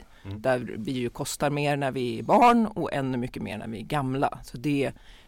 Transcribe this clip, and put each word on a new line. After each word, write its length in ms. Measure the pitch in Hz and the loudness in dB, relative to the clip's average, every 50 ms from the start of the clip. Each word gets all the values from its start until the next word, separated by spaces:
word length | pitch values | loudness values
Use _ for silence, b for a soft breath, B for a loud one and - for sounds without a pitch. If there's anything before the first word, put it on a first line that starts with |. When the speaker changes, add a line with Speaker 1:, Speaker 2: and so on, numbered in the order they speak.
| - b b b b | -14 b b b b
Speaker 1:
Mm. 180 | 101 101 107 107 | -12 -12 -4 -2
Speaker 2:
Där 320 | 135 131 123 120 101 - - | 0 0 0 -2 -6 -8 -8
vi 140 | 110 - 135 | -6 -4 -4
ju 160 | 127 120 117 | -2 -4 -4
kostar 420 | - - 143 - - - - 143 | -4 -6 -6 -6 -4 -2 -2 0
mer 260 | 143 143 147 143 147 | 0 0 0 0 0
när 140 | 139 143 135 | 0 0 -2
vi 280 | 135 135 123 123 113 113 | -2 -2 -4 -2 -4 -4
är 40 | 117 | 0
barn 440 | - 165 214 240 240 240 240 226 | 4 6 8 8 8 8 8 4
och 260 | - - - 160 - - | 2 0 -4 -4 -2 -2
ännu 260 | 143 135 131 131 123 | -2 -2 -2 -2 -2
mycket 240 | 120 127 - - 110 | -4 -4 -6 -8 -8
mer 160 | 104 92 104 | -8 -8 -8
när 100 | - 110 | -8 -10
vi 100 | 113 98 | -10 -10
är 60 | 104 | -8
gamla. 540 | - 147 147 135 131 131 135 143 - - 127 - | -4 -2 -2 0 0 0 0 0 -2 -2 -4 -14
Så 140 | - - | -14 -14
det, 360 | 131 120 151 143 139 135 123 - B B B B B B | -6 -2 0 0 2 0 0 -2 B B B B B B